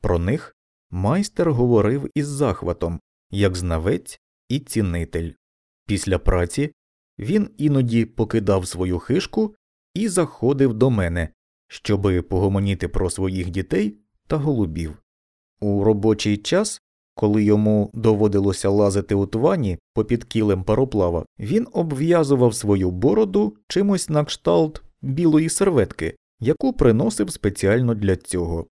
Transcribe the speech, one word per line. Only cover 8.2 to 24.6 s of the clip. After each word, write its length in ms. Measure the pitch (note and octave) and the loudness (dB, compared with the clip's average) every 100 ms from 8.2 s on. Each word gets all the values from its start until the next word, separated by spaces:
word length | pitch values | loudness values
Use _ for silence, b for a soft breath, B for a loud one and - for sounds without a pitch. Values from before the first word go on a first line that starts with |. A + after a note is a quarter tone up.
| A2 A2+ G2+ G2 F2+ | -2 0 2 0 0
свою 320 | F2 F#2 F2+ | -6 -4 -4
хишку 560 | - D3 - - G#3+ - _ _ _ | -2 -2 -2 -2 -4 -4 _ _ _
і 140 | - A3 | -6 -2
заходив 680 | F#3 D#3 - A#2 C3+ C3+ | 0 -2 -2 -2 2 2
до 160 | A2 B2+ | 2 2
мене, 380 | A2+ F2 E2+ E2 _ _ _ _ | 2 0 -2 -6 _ _ _ _
щоби 540 | - - G2+ G2 F2+ | -14 -2 0 2 0
погомоніти 680 | F2 F#2 G2 G2 G2 F#2+ F2+ | 0 0 0 0 -2 -2 -4
про 220 | F2 F2+ | -2 -2
своїх 400 | - F#2+ F#2 F2+ | -2 -4 -4 -4
дітей 460 | F2 F#2 F#3 G#3+ G#3 _ _ _ | -6 -2 -2 -2 -6 _ _ _
та 100 | D#3+ | -2
голубів. 600 | C#3+ C3 F#2+ D#2+ D#2+ D#2 _ _ _ _ _ _ | 0 0 -2 -4 -8 -10 _ _ _ _ _ _
У 240 | G#2 G2+ | -2 0
робочий 520 | G#2 G#2 A2 G#2+ G#2+ G#2 | 2 2 2 2 0 -2
час, 440 | - F3 G#3+ - _ _ _ | 0 -2 -2 -6 _ _ _
коли 300 | - G#2+ G#2+ | -2 0 2
йому 460 | G#2 G#2 G#2+ G#2+ G2+ | 4 4 4 2 0
доводилося 760 | A2+ A2+ G#2+ G#2+ G2+ G2 F#2+ G2 | 0 2 4 2 2 0 0 0
лазити 460 | G2+ G2+ G2 G2 | 2 2 0 0
у 120 | G2+ G2 | 0 0
тувані 520 | A2 D3 F#3+ A2 E2+ _ | 0 0 0 -2 -4 _
попід 300 | - G#2+ A#2+ | -4 -2 -2
килим 400 | - A2 G#2+ F#2 | -2 -2 0 0
пароплава, 640 | F#2 A2 C3 G#2+ F2+ E2+ - _ | 0 0 2 0 0 -2 -6 _
він 280 | G#2 G3 A#3+ | -2 -2 -2
обв'язував 840 | G3+ E3 C3+ D#3+ E3+ C#3+ C#3 B2 | -4 -4 -2 2 2 4 4 2
свою 360 | G#2+ G#2 G2 F#2 | 2 0 2 2
бороду 680 | F2+ A2 G#3+ G#3+ G3 G#3 - _ | 0 2 2 2 2 -2 -4 _
чимось 400 | - G3+ F#3+ - | -2 0 0 0
на 160 | D3+ | -2
кшталт 580 | D3 - - E3+ | -2 -4 0 2